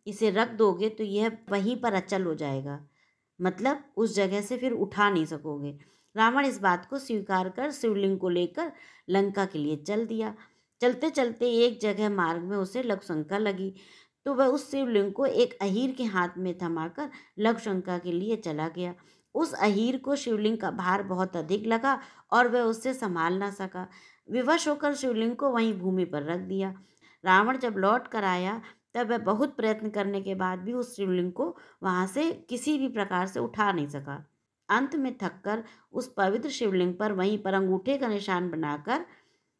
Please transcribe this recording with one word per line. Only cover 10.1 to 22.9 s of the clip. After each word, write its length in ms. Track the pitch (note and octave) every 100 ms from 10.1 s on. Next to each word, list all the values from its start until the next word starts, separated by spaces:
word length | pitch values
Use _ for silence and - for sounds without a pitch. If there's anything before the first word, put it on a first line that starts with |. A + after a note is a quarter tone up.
| A3+ A3 G#3+ - _ _ -
चलते 300 | B3 B3 D#4
चलते 400 | D4 A#3+ A3+ B3
एक 300 | A#3 A#3+ A3
जगह 300 | G#3+ G3 G#3+
मार्ग 320 | G3+ E3 E3+
में 140 | F3+ G3+
उसे 260 | F#3 B3
लघुशंका 560 | B3 F#3+ - D#3 D3+ G3+
लगी, 360 | G#3+ F#3+ F#3+ F#3+ - - _ _
तो 100 | C4+
वह 120 | B3+ C4
उस 240 | C#4+ -
शिवलिंग 420 | C#4 B3+ G#3 G3+
को 140 | G3+ C4+
एक 320 | - A#3+ -
अहीर 320 | G3 G3+ C4
के 120 | C4
हाथ 240 | A#3 F#3+ F3 F3+
में 200 | F#3 F3
थमाकर 520 | F3 E3 E3 G#3+ C#4+ - - -
लघुशंका 600 | A3 A#3 G#3+ F#3+ F#3 F3+
के 140 | F3
लिए 240 | E3+ G#3 A3
चला 320 | F3+ D3+ D#3+
गया। 260 | F3+ F3+ F3+ _ _ _
उस 180 | C4 E4
अहीर 460 | - G#3 G3+ A#3 C4
को 180 | C4+ C#4
शिवलिंग 420 | B3 G#3+ G#3+ A3
का 120 | F#3
भार 320 | E3+ F3+ G3
बहुत 340 | G3 F#3 F#3 F3
अधिक 300 | D#3 G#3 A3
लगा 340 | A3+ C4+ C4 - - -
और 160 | A#3 B3
वह 120 | B3
उससे 340 | A#3 A3+ C4